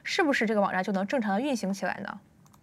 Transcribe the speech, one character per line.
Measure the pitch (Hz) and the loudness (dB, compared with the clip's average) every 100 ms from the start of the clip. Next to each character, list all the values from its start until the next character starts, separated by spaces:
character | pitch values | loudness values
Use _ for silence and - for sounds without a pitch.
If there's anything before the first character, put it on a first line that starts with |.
是 | - - | -2 2
不 | 320 | 2
是 | - 226 | 4 2
这 | |
个 | 214 | 4
网 | 196 | 2
站 | 185 | 2
就 | 185 | 0
能 | 190 196 | -2 0
正 | 277 | -2
常 | 208 | 0
地 | 196 | 0
运 | 285 247 | 0 -2
行 | 190 | -2
起 | 196 185 | -4 -4
来 | - | -6
呢？ | - - - _ - - | -8 -12 -18 _ -20 -20